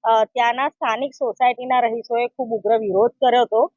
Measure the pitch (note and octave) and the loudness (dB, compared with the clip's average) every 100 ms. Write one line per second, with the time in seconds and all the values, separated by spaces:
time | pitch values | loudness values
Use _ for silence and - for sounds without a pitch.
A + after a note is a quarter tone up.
0 | A3+ A3 A3 B3 A#3 A#3+ C#4+ _ C4 A3 | 2 0 0 -2 -2 -2 -6 _ -4 -4
1 | C#4 - B3+ - B3 B3 B3 B3+ A#3+ A3+ | -6 -6 -6 0 0 0 -2 0 0 -4
2 | - A#3 A#3+ - A#3+ A3+ G#3 A3+ G#3+ F#3+ | -4 -4 -4 -6 -6 -4 0 0 2 0
3 | A#3 _ B3+ B3 A#3+ A3 D#4 | 0 _ 2 4 2 0 0